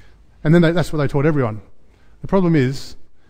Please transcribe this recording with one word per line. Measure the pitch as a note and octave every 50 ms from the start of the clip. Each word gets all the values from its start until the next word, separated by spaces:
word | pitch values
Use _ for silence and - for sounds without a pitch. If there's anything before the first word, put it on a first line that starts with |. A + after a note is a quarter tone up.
| - - - - - - - -
And | - D#3 D#3+
then | F3
they, | E3+ D#3
that's | E3+ - C#3+ - -
what | D3+
they | C#3+ B2+
taught | - C#3+ C3+
everyone. | E3 D#3 C#3+ B2+ A2 G#2+ G2+ - - - - - - _ _ - - - -
The | -
problem | - F#3+ G3 F3+ E3+ E3
is | D3+ B2+ B2+ C#3 C3 - - - - - - - - -